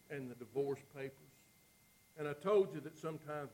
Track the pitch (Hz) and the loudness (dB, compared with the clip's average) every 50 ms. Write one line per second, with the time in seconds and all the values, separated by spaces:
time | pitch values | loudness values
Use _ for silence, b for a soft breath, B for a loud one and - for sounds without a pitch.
0 | - - 151 139 131 123 120 117 120 110 - 135 143 139 139 131 - - - 139 | -14 -10 -8 -8 -6 -8 -8 -10 -10 -4 0 0 2 2 0 -2 -6 -12 -12 -10
1 | 135 131 - - - - - - - - - - - - - - - - - - | -8 -8 -10 -12 -20 -20 -20 -20 -20 -20 -20 -20 -20 -20 -20 -20 -20 -20 -20 -20
2 | - - - 160 151 147 143 - - 196 214 202 190 151 151 151 131 156 151 - | -20 -14 -6 -4 -2 -2 -2 0 4 6 8 8 8 6 2 -6 -6 -8 -8 -6
3 | - 160 156 151 151 147 151 147 143 127 | -6 -6 -6 -6 -6 -6 -6 -6 -6 -8